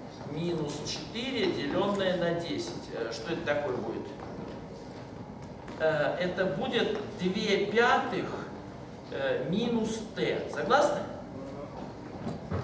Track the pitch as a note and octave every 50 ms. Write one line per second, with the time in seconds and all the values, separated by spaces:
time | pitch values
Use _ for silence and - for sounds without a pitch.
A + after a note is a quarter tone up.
0 | - - - - - - D3 D#3 E3+ F3 E3+ D#3 D3+ D3 D3 D3 D3+ D3 - D3+
1 | D3+ - G3+ A#3 B3+ C4+ C4 A3+ F#3+ F3 - - D3 C#3+ - F#3 G3+ G3+ G3 F#3+
2 | F#3 F#3 F3 E3+ E3+ E3+ E3 E3+ - C#3+ D3 - - - - - - - - A2+
3 | A#2 A2+ - - - E3 D#3+ - - D3 D3 - - C3 A#2+ A2+ G#2 - - -
4 | - - - - - - - - - - - - - - - - - - - -
5 | - - - - - - - - - - - - - - - - D#3 D#3+ D#3 D3+
6 | C#3+ - - E3 F3+ F3+ - F#3+ F#3 F#3 - - C4 C4 B3 A3 G3 - - -
7 | - - - - F3+ F#3 F#3+ - - - G3 - - - G#3 A#3 A#3+ B3 B3 B3+
8 | - - F#3+ - - - - - - - - - - - - - - - - -
9 | - - D#3 C#3 C3+ C3 B2 - C3+ D3+ F#3 A3 A#3+ A#3+ A#3 A3 G#3 - - -
10 | - - - F3 D3+ - - - - - - C#3+ - G3 B3+ D4 D4 - - -
11 | - - - - - - - - - - - - - - - - - - - -
12 | - - - - - - - - - - - -